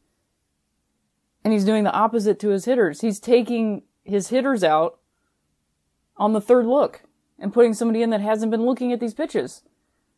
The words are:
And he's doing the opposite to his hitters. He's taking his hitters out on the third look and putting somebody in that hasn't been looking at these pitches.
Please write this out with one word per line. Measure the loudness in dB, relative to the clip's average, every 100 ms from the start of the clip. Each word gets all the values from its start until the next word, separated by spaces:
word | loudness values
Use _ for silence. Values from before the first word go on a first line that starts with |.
| _ _ _ _ _ _ _ _ _ _ _ _ _ _
And | 0
he's | 2
doing | 2 2
the | 0
opposite | 0 0 0 0 0
to | 0
his | -2 0
hitters. | 0 0 0
He's | -4 -4
taking | 2 2 2 -2 -2 -4 -12 _
his | -6 -4 -2
hitters | -2 0 0
out | 2 2 0 -4 _ _ _ _ _ _ _ _ _ _ _ -4
on | 0
the | 0
third | 4 4 4
look | 2 0 -4 _ _ _ _
and | -4
putting | 2 2
somebody | 2 -2 0
in | 0
that | -2
hasn't | -2 -2 -2
been | -2 -2
looking | -2 -4
at | -4
these | -6
pitches. | -6 -6 -4 -6 -12 _ _ _ _ _